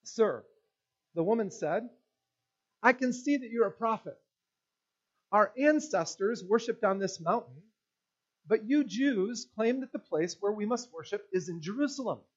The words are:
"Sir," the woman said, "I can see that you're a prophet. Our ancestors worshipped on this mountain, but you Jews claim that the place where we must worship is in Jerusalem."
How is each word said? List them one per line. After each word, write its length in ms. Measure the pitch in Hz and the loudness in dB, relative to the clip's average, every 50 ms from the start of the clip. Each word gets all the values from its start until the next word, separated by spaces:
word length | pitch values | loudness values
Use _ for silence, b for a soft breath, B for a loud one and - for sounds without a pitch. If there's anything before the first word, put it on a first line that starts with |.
| _ | _
"Sir," 420 | - - 226 220 202 139 113 - _ _ _ _ _ _ _ _ _ _ _ _ _ _ | -14 0 2 2 2 2 -4 -8 _ _ _ _ _ _ _ _ _ _ _ _ _ _
the 100 | 165 160 | -2 0
woman 260 | 180 226 233 220 190 | 0 0 0 -2 -4
said, 400 | - - - 151 165 208 233 240 - _ _ _ _ _ _ _ _ _ _ _ _ _ _ _ _ _ - | -6 -6 -4 -2 -2 -2 -4 -6 -18 _ _ _ _ _ _ _ _ _ _ _ _ _ _ _ _ _ 4
"I 100 | 233 254 | 4 4
can 200 | 254 262 254 247 | 4 2 -2 -2
see 240 | 247 - 294 285 | -2 0 0 0
that 140 | 277 254 226 | 0 -2 -4
you're 160 | 226 233 220 | 0 0 0
a 60 | 196 - | 0 0
prophet. 460 | _ 226 220 220 - - - - _ _ _ _ _ _ _ _ _ _ _ _ _ _ _ _ _ _ _ _ _ _ _ - | _ -2 -2 -2 -2 -4 -14 -16 _ _ _ _ _ _ _ _ _ _ _ _ _ _ _ _ _ _ _ _ _ _ _ 4
Our 200 | 208 214 196 - | 4 4 4 2
ancestors 880 | 254 277 294 311 302 - - - 185 165 - - - 196 208 240 185 - | 2 4 4 4 4 0 0 0 0 0 -2 -4 -2 -2 -2 -2 -2 -2
worshipped 400 | 180 208 226 - - 147 - - | 2 2 2 2 0 -4 0 2
on 160 | 196 190 196 | 0 2 2
this 220 | 196 185 - - | -2 -4 -4 -4
mountain, 500 | 165 165 196 240 233 - 127 143 190 _ _ _ _ _ _ _ _ _ _ _ _ _ _ _ _ | -2 0 0 0 -2 -8 -20 -20 -20 _ _ _ _ _ _ _ _ _ _ _ _ _ _ _ _
but 180 | 151 202 226 214 | 0 0 0 2
you 200 | 214 277 302 285 | 2 2 2 2
Jews 600 | 226 175 220 269 285 262 202 185 220 240 220 - _ _ | 0 -2 0 2 2 2 2 0 -2 -2 -8 -12 _ _
claim 260 | - 220 226 254 269 | 0 0 0 2 0
that 120 | 262 - - | -4 -8 -8
the 60 | 302 | -10
place 400 | - _ - 151 165 175 - _ | -8 _ -2 0 0 -2 -2 _
where 100 | 202 202 | -2 -2
we 140 | 214 214 208 | -2 0 -2
must 260 | 214 247 233 240 - | -2 -2 -2 -4 -8
worship 380 | - 165 156 - 196 208 202 _ | -14 -14 -10 -6 -8 -8 -6 _
is 180 | - 185 165 165 | -4 -4 -2 -2
in 120 | 170 170 | -8 -8
Jerusalem." 640 | 151 175 208 254 294 285 285 - 262 214 151 107 _ _ _ | -8 -8 -4 -2 -2 -4 -4 -6 -6 -6 -6 -6 _ _ _